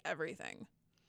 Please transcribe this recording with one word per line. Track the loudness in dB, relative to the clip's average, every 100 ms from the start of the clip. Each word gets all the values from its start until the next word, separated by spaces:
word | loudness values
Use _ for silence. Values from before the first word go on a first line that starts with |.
everything. | 0 2 2 0 -4 -6 -10 _ _ _